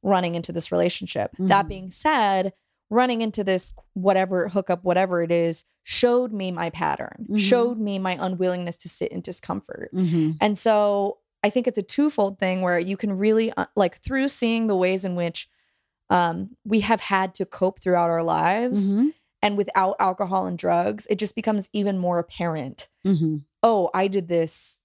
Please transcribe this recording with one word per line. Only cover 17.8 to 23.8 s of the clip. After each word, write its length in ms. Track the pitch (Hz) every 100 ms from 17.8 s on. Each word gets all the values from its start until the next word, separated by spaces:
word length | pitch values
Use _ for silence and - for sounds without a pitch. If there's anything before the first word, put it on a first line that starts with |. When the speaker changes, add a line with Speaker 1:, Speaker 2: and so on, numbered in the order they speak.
| 185 180 170
Speaker 1:
our 140 | 165
lives, 680 | 165 160 165 202 247 208 196
Speaker 2:
Mm-hmm. 160 | 202 277 - _ _
Speaker 1:
and 140 | 208 202
without 380 | 196 - 190 196
alcohol 460 | 190 185 190 190 185
and 100 | 175
drugs, 480 | 180 170 185 214 -
it 100 | 202
just 160 | 214 -
becomes 340 | 220 214 196
even 240 | 208 202 196
more 180 | 175 175
apparent. 680 | 170 - 170 160 131 - - _ 190
Speaker 2:
Mm-hmm. 320 | 180 160 151 143 _
Speaker 1:
"Oh, 280 | 233 220